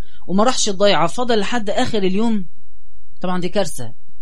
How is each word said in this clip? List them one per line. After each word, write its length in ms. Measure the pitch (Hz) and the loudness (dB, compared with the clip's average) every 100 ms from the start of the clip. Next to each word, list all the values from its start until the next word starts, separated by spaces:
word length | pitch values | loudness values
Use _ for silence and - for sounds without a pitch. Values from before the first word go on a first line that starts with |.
| - - - | -2 -2 0
وما 180 | 185 | 2
راحش 240 | 226 247 220 | 2 2 0
الضيعة، 380 | 190 202 165 165 | 2 2 2 2
فضل 320 | - 240 226 | 0 0 0
لحد 320 | 196 240 208 | 0 -2 0
آخر 280 | 208 247 214 | 0 0 2
اليوم. 480 | 190 190 233 220 175 - - - - - - - | 2 2 2 0 0 0 -2 -2 -2 -2 -2 -2
طبعا 200 | 180 180 | -2 0
دي 80 | 175 | 0
كارثة. 580 | 208 180 - 117 - - - | 0 0 0 -2 -2 -2 -2